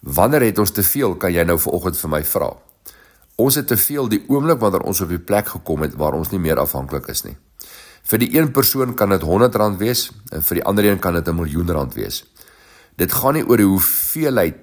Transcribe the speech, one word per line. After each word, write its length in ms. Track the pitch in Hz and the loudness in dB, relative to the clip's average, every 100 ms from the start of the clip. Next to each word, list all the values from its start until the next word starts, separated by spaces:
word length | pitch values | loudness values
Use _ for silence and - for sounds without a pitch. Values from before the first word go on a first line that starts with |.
| - | -4
Wanneer 380 | - 104 147 120 | 0 2 4 2
het 120 | 101 | 2
ons 80 | 104 | 0
te 140 | - 98 | 0 -2
veel, 300 | 139 123 87 | 0 0 0
kan 140 | 95 | -2
jy 80 | 85 | 0
nou 160 | 85 85 | 2 2
vanoggend 400 | - 87 92 78 | 0 -2 -2 -6
vir 120 | 80 | -4
my 100 | 76 | -2
vra. 300 | 76 - 65 - _ _ - - - _ _ - | -2 -2 -4 -6 _ _ -20 -20 -20 _ _ 0
Ons 160 | 131 135 | 0 2
het 80 | 139 | 0
te 100 | 113 | 0
veel 300 | - 143 123 | 0 -2 -2
die 140 | 104 - | -2 0
oomblik 300 | 143 147 156 | 0 2 2
wanneer 240 | 110 90 - | 2 0 -2
ons 160 | 92 | -4
op 80 | 90 | -2
die 100 | 87 | -4
plek 300 | - 104 107 - | 0 -2 -2 -10
gekom 260 | - 80 | -4 -2
het 140 | 78 - | -2 -2
waar 160 | 76 | -2
ons 160 | 71 82 | -2 -4
nie 100 | 98 | -2
meer 200 | 80 73 | 0 0
afhanklik 460 | 67 67 67 73 - | 0 -4 -6 -8 -8
is 140 | - - | -10 -10
nie. 80 | - _ _ - - - - - | -16 _ _ -20 -20 -20 -18 -2
Vir 160 | - | 0
die 80 | - 156 | 2 2
een 140 | 156 | 2
persoon 400 | 135 135 135 127 | 2 2 2 -2
kan 160 | - 101 | 0 2
dit 140 | 98 80 | 2 2
honderd 320 | 92 123 110 | 2 2 2
rand 220 | 104 95 | 0 0
wees, 240 | 107 123 - - - | -2 -2 -4 -10 -12
en 140 | 78 78 | -6 -4
vir 140 | 85 | -2
die 40 | |
ander 220 | - 101 104 | 0 2 2
een 160 | 98 | 2
kan 160 | 92 85 | 0 -2
dit 80 | 85 | -2
n 80 | |
miljoen 380 | 82 82 73 85 | -2 -2 -2 0
rand 240 | 80 67 - | -2 -4 -6
wees. 240 | 50 - - _ - _ - - _ - | -8 -8 -12 _ -20 _ -20 -20 _ -4
Dit 160 | 92 | -2
gaan 220 | - 135 | 2 2
nie 80 | 151 | 2
oor 140 | - 117 | 4 6
die 80 | 101 | 6
hoeveelheid 960 | 95 - - - - 151 123 85 - | 4 2 0 -2 -2 0 2 0 -2